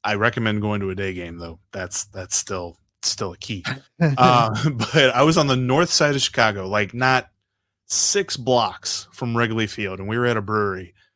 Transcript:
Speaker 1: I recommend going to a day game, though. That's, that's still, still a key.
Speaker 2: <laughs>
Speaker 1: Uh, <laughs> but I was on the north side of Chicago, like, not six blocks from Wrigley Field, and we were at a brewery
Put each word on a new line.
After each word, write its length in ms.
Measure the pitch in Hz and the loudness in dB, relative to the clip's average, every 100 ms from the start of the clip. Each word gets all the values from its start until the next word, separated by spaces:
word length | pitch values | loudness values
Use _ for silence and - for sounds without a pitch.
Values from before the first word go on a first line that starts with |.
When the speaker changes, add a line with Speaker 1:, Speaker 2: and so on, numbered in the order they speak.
Speaker 1:
I 120 | 104 104 | -4 0
recommend 460 | 113 117 110 104 | 0 0 -2 0
going 200 | 104 104 | -2 -2
to 80 | 98 | -4
a 60 | 95 | -6
day 180 | 98 | -6
game, 240 | 90 85 85 | -8 -10 -12
though. 220 | 85 82 _ | -14 -14 _
That's, 340 | 98 90 - 104 | -10 -8 -8 -10
that's 300 | 98 92 - | -12 -6 -6
still, 420 | - 95 87 - _ - | -4 -8 -8 -14 _ -6
still 300 | - - 95 | -6 -4 -6
a 40 | - | -8
key. 260 | - 101 - | -10 -8 -8
Speaker 2:
<laughs> 40 | 135 _ - 160 131 | -10 _ -2 0 4
Speaker 1:
Uh, 520 | 127 123 113 107 151 | 6 6 4 0 -2
<laughs> 0 | |
but 460 | 123 107 156 131 120 | -2 0 4 4 6
I 60 | |
was 160 | 151 160 | 4 4
on 100 | 143 | 2
the 80 | 127 | 2
north 340 | 127 139 170 | 2 2 2
side 240 | - 147 139 | 2 2 2
of 60 | |
Chicago, 460 | - - 110 98 95 | -2 2 2 2 -2
like, 260 | 104 104 | -2 -2
not 360 | 120 131 127 - _ _ _ _ _ - | 0 2 2 0 _ _ _ _ _ -6
six 500 | - - 202 190 - | -2 0 0 -2 -4
blocks 680 | 123 123 104 - - - - | 2 2 2 -4 -6 -8 -8
from 260 | - 120 117 | -8 -2 0
Wrigley 300 | 117 113 107 | 0 0 -2
Field, 320 | - 98 95 | -4 -6 -6
and 80 | 101 | -4
we 100 | 117 | 0
were 80 | 120 | 0
at 120 | 113 | 0
a 40 | |
brewery 540 | 101 107 101 92 90 _ _ | 0 -2 -2 -4 -10 _ _